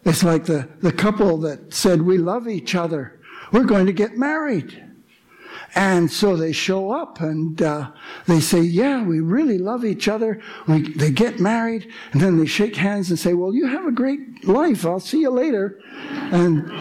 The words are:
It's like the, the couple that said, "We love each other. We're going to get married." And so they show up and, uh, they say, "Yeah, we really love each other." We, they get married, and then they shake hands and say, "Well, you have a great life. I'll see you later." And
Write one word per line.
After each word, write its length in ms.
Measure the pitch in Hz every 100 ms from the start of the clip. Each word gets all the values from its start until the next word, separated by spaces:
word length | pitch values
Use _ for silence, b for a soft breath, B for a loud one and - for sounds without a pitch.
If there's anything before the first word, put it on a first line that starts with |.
It's 180 | - 165
like 240 | 175 165 -
the, 220 | 151 127 -
the 100 | 185
couple 460 | - 208 214 196 160
that 360 | 156 143 -
said, 280 | - 202 170
"We 160 | 170 185
love 300 | 165 226 233
each 280 | 202 - 180
other. 420 | 170 156 127 - B B B
We're 100 | 214
going 220 | 269 202 190
to 80 |
get 240 | 185 208 226
married." 640 | 277 311 302 202 - - - - _ B B B B B B
And 360 | - 196 180 165
so 280 | - 208 175
they 140 | 160
show 400 | 156 - 190 190
up 280 | 262 330 -
and, 420 | 160 156 160 156
uh, 300 | 160 151 135 - B B -
they 120 | 165
say, 220 | 156 180
"Yeah, 420 | 170 170 262 269
we 160 | 202 160
really 380 | 160 220 311 196
love 260 | 185 247
each 240 | 233 190 -
other." 320 | 196 220 214 B B B
We, 260 | 156 -
they 180 | - 151
get 280 | 131 233 -
married, 520 | 185 233 226 226 - B B
and 100 | 139
then 160 | 190 165
they 80 | 156
shake 300 | - 208 208
hands 340 | 196 202 185
and 80 | 170
say, 160 | 175
"Well, 200 | 175 185
you 140 | 233 277
have 180 | 277 349
a 60 |
great 560 | 240 262 285 - - -
life. 380 | 220 339 220 170
I'll 140 | 180
see 220 | - 302
you 100 | 294
later." 480 | 247 311 220 196 196 B B B B B
And 360 | 180 175 160 - -